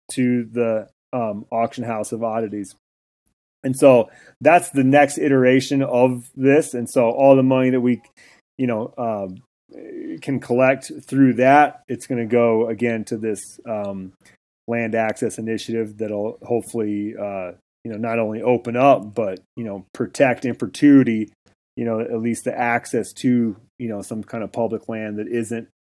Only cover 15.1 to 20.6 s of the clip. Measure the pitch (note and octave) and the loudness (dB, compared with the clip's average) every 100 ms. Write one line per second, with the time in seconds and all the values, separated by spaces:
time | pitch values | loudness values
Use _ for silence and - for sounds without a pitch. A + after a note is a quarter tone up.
15.1 | G#2+ A2+ A#2 A2+ A2 - A2+ G#2+ G#2 G#2+ | -2 -4 -4 -6 -6 -4 -6 -6 -6 -6
16.1 | G#2 G#2+ - - A#2+ - A#2 G#2+ G#2 G#2 | -4 -6 -8 -4 -4 -2 -4 -4 -4 -6
17.1 | G#2+ G2+ G2 F2+ F2 _ _ A#2 G#2+ A2+ | -8 -8 -8 -10 -14 _ _ -12 -8 -4
18.1 | A#2 A2 A2 A2+ A#2+ A#2+ A#2+ C#3 A#2 G#2 | -2 -2 -2 0 0 0 2 4 4 2
19.1 | G#2 G#2 F#2+ - - A2+ G2 - - A#2 | -4 -4 -6 -12 -12 -10 -10 -12 -8 -6
20.1 | - C3+ A#2+ B2+ A#2 | 2 2 2 -4 -4